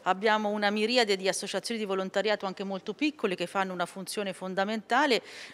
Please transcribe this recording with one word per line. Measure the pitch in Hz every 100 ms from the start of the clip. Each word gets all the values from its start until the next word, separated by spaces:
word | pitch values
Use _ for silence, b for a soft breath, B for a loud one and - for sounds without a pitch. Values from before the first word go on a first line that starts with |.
abbiamo | 180 185 214 214 208
una | 208 208
miriade | 214 214 247 214
di | 196 190
associazioni | 180 196 190 - 226
di | 208
volontariato | 190 190 196 202 208
anche | 196 185
molto | 196 190 -
piccole | 208 302 - 214 180
che | 175
fanno | 196 190
una | 180 175
funzione | 196 180 - 196
fondamentale. | - 190 185 196 220 - 240 294 208 B B B